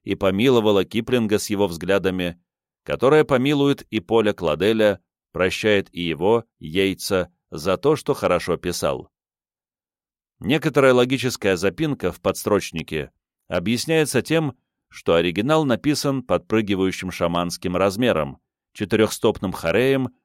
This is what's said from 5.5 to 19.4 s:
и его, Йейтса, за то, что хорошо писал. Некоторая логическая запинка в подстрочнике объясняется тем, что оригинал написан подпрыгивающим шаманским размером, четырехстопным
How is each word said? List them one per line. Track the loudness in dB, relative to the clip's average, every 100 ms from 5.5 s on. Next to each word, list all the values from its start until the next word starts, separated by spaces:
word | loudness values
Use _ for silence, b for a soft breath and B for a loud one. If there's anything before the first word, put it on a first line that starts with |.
| 0 0 0 -2
и | -6
его, | -4 -2 2 0 -2 _
Йейтса, | -6 0 0 -2 -2 -2 -4 _ _
за | -8 -4 -2
то, | 0 -2
что | -2
хорошо | -2 0 0 -2 -4
писал. | -4 -4 -4 -4 -10 _ _ _ _ _ _ _ _ _ _ _ _ -10
Некоторая | -2 -2 0 4 6
логическая | 6 4 0 -4 -2 0 0
запинка | 0 -2 -4 -2 -4
в | -2
подстрочнике | -4 -2 0 0 0 -8 -6 -6 -8 _ _ _ -6
объясняется | -4 -2 -2 0 0 0 0
тем, | 0 -2 -2 -6 _ _ _
что | -10 0 2
оригинал | 2 0 0 2 2
написан | 0 0 -2 -2 -4
подпрыгивающим | -2 -4 0 -2 0 0 0 -2 -8
шаманским | -4 -2 0 -2 -6 -4 0
размером, | 0 2 0 0 -2 -8 _ _ _
четырехстопным | -10 -2 2 2 2 -2 0